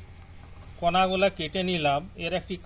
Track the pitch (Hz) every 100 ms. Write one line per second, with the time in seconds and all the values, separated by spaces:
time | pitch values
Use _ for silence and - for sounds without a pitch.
0 | - - - - - - - - 170 185
1 | 190 185 196 - 156 190 185 175 147 139
2 | 185 - 165 175 - 175